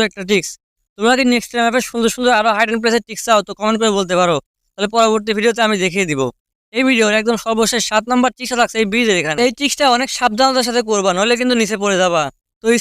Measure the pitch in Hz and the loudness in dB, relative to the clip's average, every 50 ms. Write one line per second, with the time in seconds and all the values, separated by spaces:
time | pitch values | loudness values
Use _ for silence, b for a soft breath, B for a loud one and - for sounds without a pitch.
0 | 220 202 - 202 185 185 208 180 - - - - _ _ _ _ _ _ _ - | 0 -2 -4 -8 -4 -2 0 0 -2 -4 -10 -16 _ _ _ _ _ _ _ -2
1 | 214 233 254 254 269 254 247 226 - - - 240 233 233 226 254 214 - - 233 | 0 2 2 2 2 2 0 0 -2 -4 -2 -2 0 0 0 -2 -2 -4 -4 -2
2 | 226 220 - 254 247 247 247 214 214 226 208 208 233 214 226 226 233 226 226 233 | -2 -2 -2 0 0 2 2 2 2 2 0 0 0 0 -2 -2 0 0 0 0
3 | - - 214 - - 240 226 208 180 - 196 - 208 214 226 214 226 220 202 202 | -2 -4 -12 -6 0 2 2 2 0 -2 -6 -4 -2 -2 0 0 0 0 0 0
4 | 190 170 180 175 180 175 160 139 - _ _ _ _ _ _ - 202 208 226 226 | 0 0 0 2 2 2 0 0 -4 _ _ _ _ _ _ -6 -4 -2 2 2
5 | 226 220 220 220 208 220 208 208 208 233 214 240 226 214 214 190 185 185 165 202 | 2 2 2 0 -2 -4 -2 0 0 0 0 2 0 0 0 0 -2 -2 -2 -2
6 | 190 160 147 135 131 120 - _ _ _ _ _ _ _ 220 233 262 262 247 226 | -2 -2 -2 -2 -2 -4 -4 _ _ _ _ _ _ _ -2 0 2 2 2 2
7 | 220 208 208 220 214 233 233 202 - 226 226 226 226 - 247 226 - - 214 220 | 2 2 2 0 0 0 -2 -2 -2 -2 0 0 0 0 0 -2 -4 -2 -2 -2
8 | 220 240 254 247 247 254 - - 254 - 254 240 233 - - 220 220 196 208 240 | -2 0 0 2 2 0 -2 -4 -10 -4 -2 0 0 0 0 -2 -2 0 0 0
9 | 240 220 190 175 147 156 151 180 240 262 233 - 285 277 - - 294 262 240 240 | 2 2 2 0 0 -2 0 0 0 0 0 0 -2 -2 0 0 2 2 2 2
10 | 269 - - - 247 233 208 226 262 269 262 254 226 247 233 247 226 220 220 202 | 0 -4 -4 -2 -2 -2 0 2 0 2 2 0 -2 0 -2 -2 -2 0 0 0
11 | 190 196 175 185 208 233 240 233 247 254 247 226 220 190 220 196 202 202 196 180 | 0 0 0 0 0 0 0 0 0 0 0 0 0 0 -2 -2 -2 0 2 2
12 | 185 180 170 160 147 131 - _ _ _ _ _ - 226 240 226 | 2 2 0 0 -2 -4 -8 _ _ _ _ _ 0 0 0 0